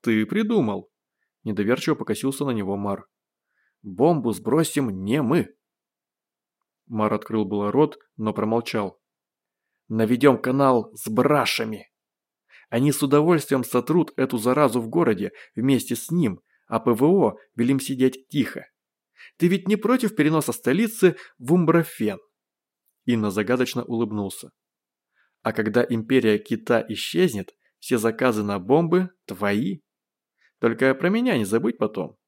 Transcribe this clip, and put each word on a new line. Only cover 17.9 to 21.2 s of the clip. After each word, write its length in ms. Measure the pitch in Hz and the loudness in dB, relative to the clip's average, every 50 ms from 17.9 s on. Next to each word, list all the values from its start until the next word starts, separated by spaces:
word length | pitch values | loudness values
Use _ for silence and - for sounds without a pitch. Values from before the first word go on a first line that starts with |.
| 139 127 127 131 127 - _ _ | -2 2 0 0 0 -2 _ _
тихо. 380 | - - 117 - - - - _ _ _ _ _ _ _ _ _ _ _ - - _ | -2 -2 -2 -2 -4 -14 -16 _ _ _ _ _ _ _ _ _ _ _ -20 -20 _
Ты 120 | _ 170 175 | _ 2 2
ведь 200 | 185 190 190 185 | 2 0 0 -2
не 80 | 214 | -2
против 400 | 208 220 226 254 254 240 214 - | 0 2 0 0 2 0 -2 0
переноса 360 | - 151 151 156 160 147 - | 2 2 2 2 0 0 -2
столицы 640 | 117 - - 120 135 180 233 220 - - - 180 - - | -6 -4 0 0 2 2 0 -2 0 2 2 2 2 0